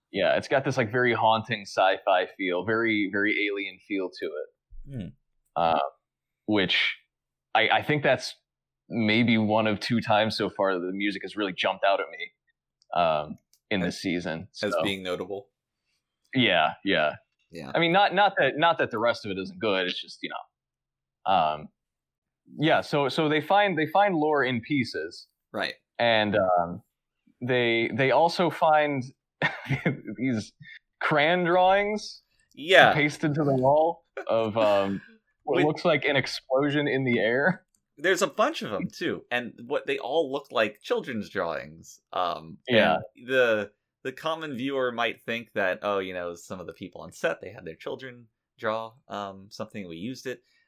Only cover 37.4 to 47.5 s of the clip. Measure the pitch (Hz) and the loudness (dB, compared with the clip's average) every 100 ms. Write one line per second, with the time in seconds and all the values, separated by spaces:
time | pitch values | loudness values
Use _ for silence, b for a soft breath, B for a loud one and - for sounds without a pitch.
37.4 | 160 185 _ _ _ - 170 185 185 - | 0 -2 _ _ _ -4 0 2 0 0
38.4 | 277 320 165 98 - - 165 90 - 120 | -2 -2 -6 -6 -6 -6 -4 -4 -4 -6
39.4 | 120 - 120 139 - 143 120 151 143 139 | -6 -12 -6 -4 -2 -6 -2 -2 -2 -4
40.4 | - 120 107 - - 240 165 113 87 101 | -4 0 0 -2 -4 -4 -4 -8 -6 -4
41.4 | 85 71 69 80 - - - - 90 78 | -2 -4 -8 -16 -20 -20 -10 -4 -2 -4
42.4 | 80 - - 117 90 80 - - 120 131 | -10 -14 2 4 4 2 -2 -16 -2 2
43.4 | 120 107 101 _ _ _ 131 131 160 160 | 4 2 -2 _ _ _ -12 -8 -6 -6
44.4 | 156 120 135 135 127 117 117 - - 117 | -6 -6 -4 -2 -2 -2 -4 -4 -8 -8
45.4 | 113 110 95 92 101 98 95 90 87 85 | -6 -2 0 0 -2 -2 -2 -6 -8 -10
46.4 | - 92 85 - 92 82 82 - 165 165 | -12 -12 -12 -12 -14 -14 -18 -6 -6 -6
47.4 | 95 | -10